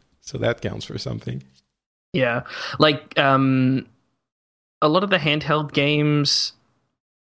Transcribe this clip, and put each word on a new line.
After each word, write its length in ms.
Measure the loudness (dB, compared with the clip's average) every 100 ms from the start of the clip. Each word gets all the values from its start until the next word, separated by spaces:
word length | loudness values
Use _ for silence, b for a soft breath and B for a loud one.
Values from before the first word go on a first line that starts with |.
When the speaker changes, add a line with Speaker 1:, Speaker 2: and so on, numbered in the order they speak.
| _ _
Speaker 1:
So 180 | -14 -4
that 220 | -2 -2
counts 220 | -4 -8
for 140 | -10 -10
something. 460 | -8 -8 -8 -10 -12 _ _ _ _ _ _
Speaker 2:
Yeah. 280 | -2 0 -2 -6 B B B
Like, 380 | 2 2 -4 0
um, 640 | 4 4 4 4 2 0 -4 _ _ _ _ _ _ _ _ -2
a 80 | 2
lot 140 | 2
of 80 | 2
the 80 | 0
handheld 540 | 0 0 0 -2 -2
games, 800 | 0 2 2 2 2 2 0 -4 -10 _ _ _ _ _ _